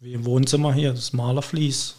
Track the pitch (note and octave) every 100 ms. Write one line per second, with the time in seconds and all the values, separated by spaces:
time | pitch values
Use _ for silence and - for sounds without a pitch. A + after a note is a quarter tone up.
0 | B2 B2 A#2+ C3 C3+ D3 D3 C#3 D3 B2
1 | - B2+ A#2+ C3 - D#3+ D3 C3 -